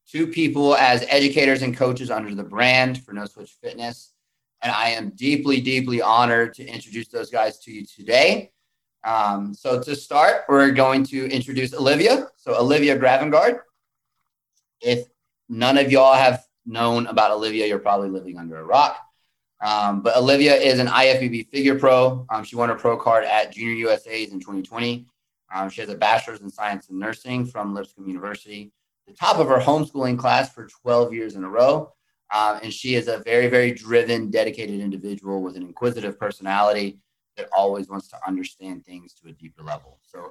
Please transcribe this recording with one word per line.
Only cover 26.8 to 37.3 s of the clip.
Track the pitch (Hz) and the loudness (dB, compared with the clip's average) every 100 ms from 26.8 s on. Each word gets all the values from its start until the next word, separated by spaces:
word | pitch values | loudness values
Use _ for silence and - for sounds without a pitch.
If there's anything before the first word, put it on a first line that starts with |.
| - | -12
and | 92 | -10
nursing | 107 113 127 123 123 | -10 -10 -8 -6 -6
from | 120 101 | -8 -10
Lipscomb | 101 98 - 95 | -10 -12 -16 -14
University, | 90 98 101 104 104 104 _ _ _ _ | -12 -12 -14 -16 -20 -20 _ _ _ _
the | |
top | - 180 170 | -4 0 2
of | 139 | 4
her | 127 | 2
homeschooling | 127 151 151 139 127 123 | 2 0 0 -4 -4 -2
class | 123 123 131 | 0 0 0
for | - 104 _ | -8 -20 _
twelve | 123 120 120 | 0 2 0
years | 113 110 | -4 -10
in | 98 | -10
a | 92 | -4
row. | 110 131 151 - _ _ _ - | 2 4 2 -4 _ _ _ -6
Um, | 107 107 104 | -2 0 -2
and | 110 | -8
she | - 127 | -10 -2
is | 123 117 | -2 -2
a | 110 | -6
very, | 113 120 123 | 0 2 4
very | 123 120 | 2 2
driven, | 120 110 117 113 117 110 | -2 0 2 2 -2 -2
dedicated | 110 107 - 104 101 | -2 -2 -4 -10 -8
individual | 101 95 98 98 98 98 | -8 -8 -10 -10 -8 -6
with | 92 92 | -8 -12
an | |
inquisitive | 87 - 123 120 104 98 | -16 -6 -4 -4 -8 -8
personality | 104 - 95 98 104 104 101 - _ _ _ | -8 -8 -4 0 2 0 -4 -10 _ _ _